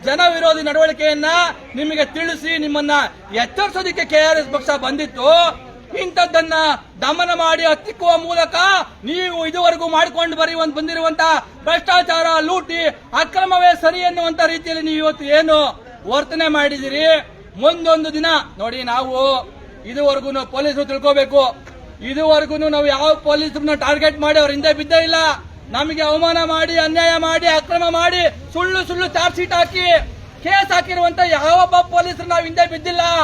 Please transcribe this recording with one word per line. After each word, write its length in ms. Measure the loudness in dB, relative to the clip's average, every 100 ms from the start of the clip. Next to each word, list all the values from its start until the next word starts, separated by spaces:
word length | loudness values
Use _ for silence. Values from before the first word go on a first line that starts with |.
| -2
ಜನ 140 | 2 2
ವಿರೋಧಿ 300 | 2 2 2 0
ನಡವಳಿಕೆಯನ್ನ 600 | 2 2 2 -2 0 0 2 0 -4 -14 -8
ನಿಮಗೆ 260 | -6 -2 -4 -4
ತಿಳಿಸಿ, 360 | -6 -6 -4 -4
ನಿಮ್ಮನ್ನ 300 | -2 -2 0 0 0 -8 -8 -4
ಎಚ್ಚರಿಸೋದಕ್ಕೆ 640 | -4 -2 -2 -2 -6 -4 0
ಕೆ 80 | 2 4
ಆರ್ 100 | 2
ಎಸ್ 100 | 0
ಪಕ್ಷ 140 | -4 -2 -2
ಬಂದಿತ್ತು. 440 | -2 -4 -6 0 4 6 4 -2 -18 -20 -12 -8
ಇಂಥದ್ದನ್ನ 540 | -4 -2 2 0 0 0 0 -2 -8 -6
ದಮನ 280 | -4 -2 -2 0
ಮಾಡಿ 220 | 0 2 0
ಹತ್ತಿಕ್ಕುವ 440 | 0 -6 -2 2 2
ಮೂಲಕ 320 | 0 -2 0 2 2 2 -2 -12 -8
ನೀವು 280 | -6 -4 -4 -6
ಇದುವರೆಗೂ 360 | 2 0 2 -2 0
ಮಾಡ್ಕೊಂಡು 400 | 0 -2 -4 -2
ಬರೆಯುವಂತ, 340 | -2 -2 -4 -4
ಬಂದಿರುವಂತ 440 | -6 -2 -2 0 2 0 -2 -8 -2
ಭ್ರಷ್ಟಾಚಾರ, 600 | -2 2 2 2 0 2 0 0
ಲೂಟಿ, 320 | -2 -2 -2 -2 -4 -6 -2
ಅಕ್ರಮವೇ 500 | -2 -2 0 4 4 4
ಸರಿ 180 | 0 0 -2
ಎನ್ನುವಂತ 320 | -2 -4 0 0
ರೀತಿಯಲ್ಲಿ 300 | 0 -6 -6 -4
ನೀವು 120 | -2
ಇವತ್ತು 220 | -2 -4 2 2
ಏನು 200 | 4 2 2 -4 -18 -16 -2
ವರ್ತನೆ 360 | -2 -2 -2 0 2
ಮಾಡಿದಿರಿ, 480 | 0 -2 -6 0 4 4 0 -20 -20 0
ಮುಂದೊಂದು 480 | 0 2 0 2 0 -2
ದಿನ 100 | 0 0 -2 -10
ನೋಡಿ, 200 | -8 -6 -4
ನಾವು 240 | -2 -2 0 0 0 -6 -18 -20 -20 -10
ಇದುವರೆಗೂ 520 | 0 0 0 -4 -6 -6 -2
ಪೊಲೀಸರು 300 | -2 -2 -4
ತಿಳ್ಕೋಬೇಕು, 520 | -2 2 2 4 2 2 -2 -18 -20 -20 -14 -8
ಇದುವರೆಗೂ 460 | -2 4 4 2 -2 -2
ನಾವು 120 | 0 0
ಯಾವ 100 | 2 2 2 0
ಪೊಲೀಸರನ್ನ 480 | 0 -2 -4 -4 -2
ಟಾರ್ಗೆಟ್ 360 | 0 0 0 0
ಮಾಡಿ 140 | 0 2
ಅವ್ರ 100 | 2
ಹಿಂದೆ 180 | 0 0 0
ಬಿದ್ದೇ 180 | 2 2 2
ಇಲ್ಲ. 120 | 0 0 -2 -10 -20 -10 -6
ನಮಗೆ 260 | -4 -2 0
ಅವಮಾನ 300 | 2 2 0 0
ಮಾಡಿ, 240 | -2 0 0 0
ಅನ್ಯಾಯ 260 | 2 2 2 0
ಮಾಡಿ, 200 | 0 2 0
ಅಕ್ರಮ 260 | 0 -2 0 0
ಮಾಡಿ, 220 | 0 2 0 -2 -10
ಸುಳ್ಳು 260 | -4 -2 -2 -4
ಸುಳ್ಳು 180 | -4 -2
ಚಾರ್ಜ್ 240 | 0 -2 -2
ಶೀಟ್ 160 | -2 0
ಹಾಕಿ 280 | 0 0 2 2 2 -12 -18 -10
ಕೇಸ್ 260 | 0 0 2
ಹಾಕಿರುವಂತ 460 | 0 0 0 0 2 2 2
ಯಾವೊಬ್ಬ 400 | 4 4 6 4 2
ಪೊಲೀಸರು 340 | 0 0 -6 -2
ನಾವು 100 | -2 0
ಹಿಂದೆ 180 | 0 0
ಬಿದ್ದಿಲ್ಲ. 300 | 0 -4 -2 0 0